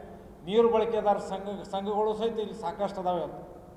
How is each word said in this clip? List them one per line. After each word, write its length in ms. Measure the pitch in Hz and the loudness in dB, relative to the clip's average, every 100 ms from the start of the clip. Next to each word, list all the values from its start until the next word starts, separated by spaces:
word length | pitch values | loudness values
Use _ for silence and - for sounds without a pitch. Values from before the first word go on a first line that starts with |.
| - - - - | -14 -16 -18 -14
ನೀರು 240 | 165 220 233 | 2 6 6
ಬಳಕೆದಾರ 480 | 220 214 214 202 196 | 6 4 2 4 2
ಸಂಘ, 460 | - 190 196 196 | 0 -6 -6 -8
ಸಂಘಗಳು 520 | - 196 196 208 214 | -6 -4 -2 0 2
ಸಹಿತ 240 | 208 226 226 | 2 -2 -2
ಇಲ್ಲಿ 160 | 202 | -6
ಸಾಕಷ್ಟು 460 | 175 165 170 202 196 | -4 -6 -2 -4 0
ಅದಾವೆ 180 | 180 175 | 0 0
ಇವತ್ತು. 320 | 147 - - - - | -2 -8 -14 -16 -18